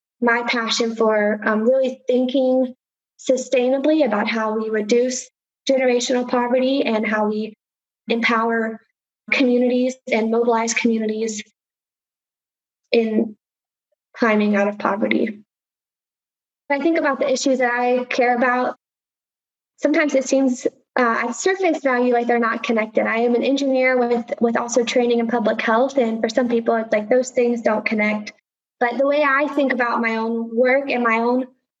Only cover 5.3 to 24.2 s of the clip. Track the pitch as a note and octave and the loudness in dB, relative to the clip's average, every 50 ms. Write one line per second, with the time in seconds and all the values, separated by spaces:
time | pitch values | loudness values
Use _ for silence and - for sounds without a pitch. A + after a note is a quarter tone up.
5.3 | _ _ _ _ _ _ _ - C4+ C4 C4 B3+ A#3+ B3 A#3+ - B3+ B3 B3 B3 | _ _ _ _ _ _ _ 0 0 2 2 2 2 0 0 0 -2 -2 -2 -2
6.3 | B3+ B3 A#3+ A#3+ B3+ B3+ B3+ C4 C4+ C#4 - A#3 A3+ G#3+ A3 G#3 G#3+ G#3+ G#3+ G#3+ | -2 -2 0 0 0 0 2 2 0 0 0 0 -2 -2 -2 -2 -2 -2 -2 -2
7.3 | G#3+ G#3+ A3 A3 - _ _ _ _ _ _ _ _ _ _ - A#3 A#3 A3+ A#3 | -2 -4 -6 -8 -10 _ _ _ _ _ _ _ _ _ _ -4 -2 -2 0 0
8.3 | A#3 A3+ A3+ A#3 A3+ A3+ A3 A3+ A3 - _ _ _ _ _ _ _ _ _ - | 0 0 0 0 0 -2 -2 -4 -8 -12 _ _ _ _ _ _ _ _ _ -4
9.3 | - - C#4 B3 B3 B3 B3 B3 B3 B3 B3+ B3+ B3+ - _ A#3+ A#3 A3 A3+ A3+ | -2 0 2 2 4 4 2 2 2 2 0 -2 -4 -6 _ -2 -2 0 0 2
10.3 | A3+ A#3 A#3 A#3+ A3+ A3+ A3+ A3+ - - - A#3 A3+ A3 A3 G#3+ G#3+ G#3+ A3+ A3 | 0 2 2 2 2 0 0 -2 -2 0 0 0 0 0 0 -2 -2 -2 -4 -4
11.3 | G#3+ G#3 - - _ _ _ _ _ _ _ _ _ _ _ _ _ _ _ _ | -6 -8 -12 -16 _ _ _ _ _ _ _ _ _ _ _ _ _ _ _ _
12.3 | _ _ _ _ _ _ _ _ _ _ _ _ - A#3 A3+ A3 G#3+ A3 A3+ A3 | _ _ _ _ _ _ _ _ _ _ _ _ 2 2 2 2 2 0 0 -2
13.3 | - - _ _ _ _ _ _ _ _ _ _ _ _ _ _ _ - B3 A3+ | -6 -12 _ _ _ _ _ _ _ _ _ _ _ _ _ _ _ -2 0 2
14.3 | G#3+ G#3+ G#3 G#3 G#3 G3+ G3+ G#3 G#3 - - G3 G3 G#3+ A3 G#3+ A3+ A#3+ A#3+ G#3 | 2 2 2 2 2 2 0 0 -2 -2 -4 -4 -2 -2 -2 0 0 0 -2 -4
15.3 | - - - _ _ _ _ _ _ _ _ _ _ _ _ _ _ _ _ _ | -6 -10 -18 _ _ _ _ _ _ _ _ _ _ _ _ _ _ _ _ _
16.3 | _ _ _ _ _ _ _ - C#4+ C#4 C#4 E4+ E4 E4 D4+ C#4+ C4+ B3+ - - | _ _ _ _ _ _ _ -4 -2 0 0 0 2 2 0 0 0 0 0 0
17.3 | C4 B3 - C#4 C4 B3 B3+ A#3+ A#3+ B3 B3 B3 B3 B3+ B3 B3+ - - B3 B3 | 0 0 2 0 2 2 0 0 0 0 0 0 0 0 -2 -2 0 2 2 2
18.3 | B3 A#3 C4 B3 B3 B3+ B3+ - - - _ _ _ _ _ _ _ _ _ _ | 2 2 2 2 2 0 -2 -4 -6 -8 _ _ _ _ _ _ _ _ _ _
19.3 | _ _ _ _ _ _ _ _ _ _ - C#4+ D4+ E4 D#4 C#4+ C#4+ C4+ C4 - | _ _ _ _ _ _ _ _ _ _ 0 2 2 2 2 2 0 0 0 2
20.3 | C4+ C4+ C4+ B3+ B3+ - - - - _ _ _ _ C4 B3 A#3 A3+ A#3+ A#3+ A#3+ | 2 2 2 2 0 0 -4 -6 -6 _ _ _ _ 0 0 2 0 0 -2 -4
21.3 | A#3+ - - F#4+ G4 F#4 F#4+ E4+ D4+ - - C4+ B3 B3 B3 B3 A#3+ A#3+ A#3+ A#3+ | -6 -2 0 0 0 2 2 0 0 0 0 0 0 2 2 2 2 2 2 2
22.3 | A#3+ A#3 A#3 A3+ A#3 A#3 - - A#3 A3 G#3+ G#3+ - A3 G#3+ G#3+ A3 A3+ A#3+ A#3+ | 2 2 2 0 -2 -2 -2 -2 0 0 -2 0 -2 -2 0 0 0 0 0 2
23.3 | A#3+ A#3+ - B3 C#4 C#4 C#4 C4+ C4 C4 B3+ C4 B3+ B3 A#3+ A#3+ A#3+ A#3 | 0 0 0 0 0 0 0 0 0 2 2 2 2 2 2 0 0 -2